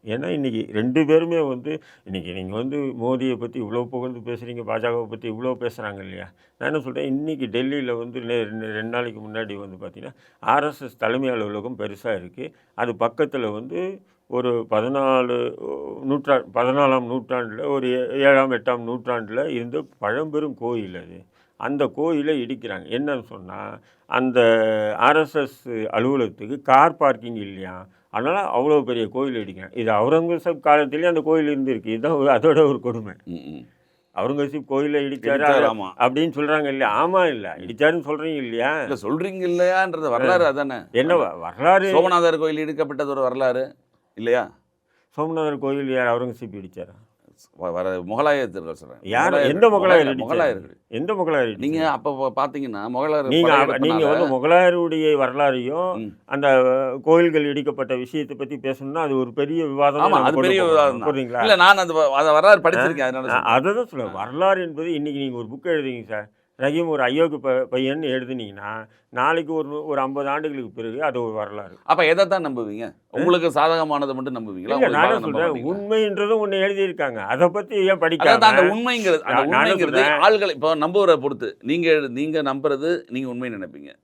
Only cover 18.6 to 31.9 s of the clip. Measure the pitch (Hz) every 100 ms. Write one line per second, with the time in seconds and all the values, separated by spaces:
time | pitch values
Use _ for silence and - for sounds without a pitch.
18.6 | 107 123 117 123 120 120 107 113 156 127
19.6 | 120 143 143 _ 104 120 156 147 151 135
20.6 | 117 120 98 90 82 92 - _ _ _
21.6 | 117 139 135 131 156 160 147 151 120 127
22.6 | 113 95 80 117 147 135 - 98 92 98
23.6 | 104 107 _ _ _ 123 131 123 117 113
24.6 | 110 110 107 104 120 151 147 151 135 -
25.6 | 127 113 107 107 123 139 113 - 107 139
26.6 | - 135 156 156 143 117 117 117 98 98
27.6 | 95 92 95 _ _ 104 131 185 196 113
28.6 | 139 151 120 117 107 123 135 120 101 92
29.6 | 95 - 113 104 120 156 170 170 175 156
30.6 | 151 147 143 147 175 165 151 160 147 143
31.6 | 135 120 110